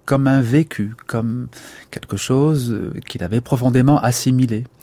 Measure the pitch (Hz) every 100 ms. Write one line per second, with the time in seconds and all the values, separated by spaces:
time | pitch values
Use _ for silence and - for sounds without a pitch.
0 | - 139 135 135 117 143 160 - 104 117
1 | - 117 113 123 123 - - - - -
2 | - 98 - 131 151 147 120 104 - -
3 | - - 87 117 120 120 127 127 135 147
4 | 120 120 131 127 127 110 127 _